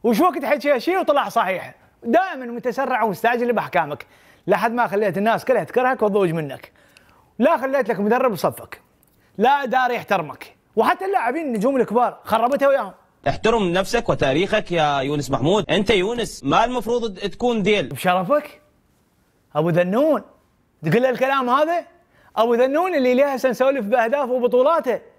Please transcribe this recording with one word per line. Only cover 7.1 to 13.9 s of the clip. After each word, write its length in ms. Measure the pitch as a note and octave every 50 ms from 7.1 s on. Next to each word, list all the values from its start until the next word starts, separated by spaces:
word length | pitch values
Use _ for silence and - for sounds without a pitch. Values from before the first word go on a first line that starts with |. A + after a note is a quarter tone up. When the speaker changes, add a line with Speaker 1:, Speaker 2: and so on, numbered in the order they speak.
| _ _ _ _ _ -
Speaker 1:
لا 180 | A3+ D4+ E4+
خليت 320 | B3 B3 C4+ C4+ C#4+ A#3+ G3+
لك 100 | A3+ E3+
مدرب 320 | G3+ G3 A#3 B3+ C4 B3
بصفك، 500 | G3+ D#3 - D#3 A#2 - A2 - - - _ _ _ _ _ _ _ _ _ _ _
لا 120 | - G#3 B3+
إداري 460 | C#4 C#4+ C#4 A#3+ A#3 B3+ B3+ B3 A#3+
يحترمك، 600 | A3 D#3+ - G#3 F#3 D#3+ C#3 B2+ - - - _ _ _ _ _
وحتى 300 | G#3+ G#3+ B3 F4+ F4 F#4+
اللاعبين 420 | F#4+ G4 F4+ A#3 A#3+ B3 E4 E4
النجوم 300 | C#4 A#3 G#3 F#3+ C4 C#4
الكبار 400 | C4 A3 - G3+ A#3+ A#3+ G3+ D#3+ - -
خربتها 440 | - G#3+ A3+ A3+ B3 C#4+ - C#4
وياهم. 240 | C#4 C4+ C4+ G#3+ F#3+ - _ _ _ _ _ -
Speaker 2:
احترم 360 | C#3+ C#3+ - - A3 A#3 A3+ G3+
نفسك 460 | F3 E3+ F#3 F#3+ -